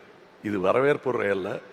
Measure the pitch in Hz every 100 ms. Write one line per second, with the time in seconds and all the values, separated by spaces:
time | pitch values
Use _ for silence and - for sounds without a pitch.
0 | - - - - 107 101 90 123 139 147
1 | 131 117 101 98 92 123 -